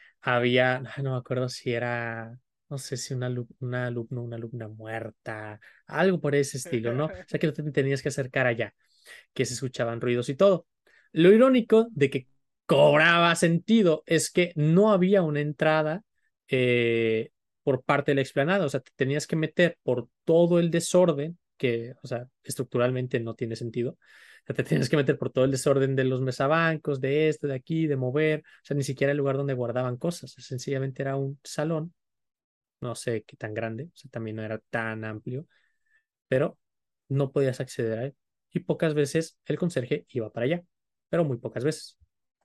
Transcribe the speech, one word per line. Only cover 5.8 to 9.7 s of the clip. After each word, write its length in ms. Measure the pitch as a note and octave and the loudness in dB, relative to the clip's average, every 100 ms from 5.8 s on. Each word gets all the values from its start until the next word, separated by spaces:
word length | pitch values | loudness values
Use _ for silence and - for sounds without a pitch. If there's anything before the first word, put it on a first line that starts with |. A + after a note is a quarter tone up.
| - | -8
algo 340 | C#3+ F#3+ F3 | 0 2 2
por 140 | D3 | 0
ese 240 | C#3+ C3+ C3 | 0 0 -4
estilo, 340 | - A#2 A#2 | -6 -4 -2
¿no? 140 | B2 D#3 | -2 -4
O 40 | - - | -6 -8
sea, 140 | - | -2
que 100 | D#3+ | -2
te 180 | D3 D3+ | -2 -4
tenías 300 | C#3+ C3+ C3+ | -2 0 0
que 60 | C#3+ | -4
acercar 380 | C3 B2+ C#3 B2+ | -6 -4 0 0
allá, 280 | A#2 G#2 _ _ _ - - _ | 0 -4 _ _ _ -20 -20 _
que 120 | - A#2+ | -4 -4
se 80 | |
escuchaban 460 | A#2+ C3 | -4 -8